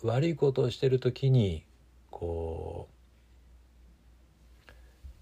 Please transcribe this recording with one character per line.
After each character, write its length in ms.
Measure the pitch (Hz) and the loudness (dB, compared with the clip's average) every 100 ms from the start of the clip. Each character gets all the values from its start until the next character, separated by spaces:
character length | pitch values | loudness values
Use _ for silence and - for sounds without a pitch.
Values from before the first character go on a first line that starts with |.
悪 240 | 117 120 170 | -2 0 0
い 80 | 151 | 2
こ 160 | 143 | 2
と 100 | 131 | 2
を 80 | 123 | 0
し 80 | - | 0
て 80 | 135 | 0
い 60 | |
る 80 | 127 | 2
時 320 | 123 - 135 | 0 0 4
に、 340 | 131 101 80 - _ - - _ | 4 4 0 -8 _ -20 -20 _
こ 760 | - 85 82 82 82 85 85 - _ _ _ _ - - - _ - - - - - - _ - - - - - _ - - | -10 -6 -6 -6 -6 -8 -10 -14 _ _ _ _ -20 -20 -20 _ -20 -20 -20 -20 -20 -20 _ -20 -20 -20 -20 -20 _ -20 -20